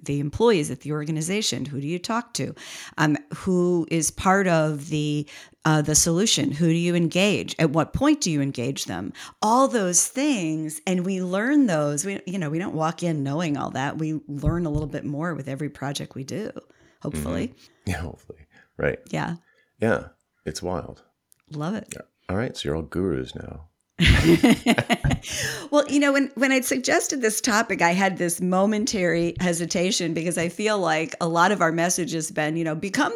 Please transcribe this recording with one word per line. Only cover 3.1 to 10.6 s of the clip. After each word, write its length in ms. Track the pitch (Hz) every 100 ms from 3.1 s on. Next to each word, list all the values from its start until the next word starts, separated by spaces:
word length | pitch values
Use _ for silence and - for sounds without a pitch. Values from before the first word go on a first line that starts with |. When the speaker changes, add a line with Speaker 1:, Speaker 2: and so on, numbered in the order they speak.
| 147 - -
Speaker 1:
who 500 | - 180 175 175 160
is 180 | 165 151
part 380 | - 196 190 190
of 420 | 160 156 147 151
the, 380 | 151 151 147 147 - - _
uh, 200 | 156 156
the 100 | 151
solution? 560 | 151 - 165 220 - -
Who 140 | 143 170
do 80 |
you 220 | 165 175 175
engage? 600 | 170 175 202 147 - -
At 100 | 160
what 240 | 151 143
point 260 | - 285 294
do 100 | 185
you 100 | 151
engage 440 | 139 135 120 139 -
them? 280 | 87 101 - - -
All 240 | 214 240 269
those 400 | 233 185 175 -
things. 760 | 254 302 240 160 156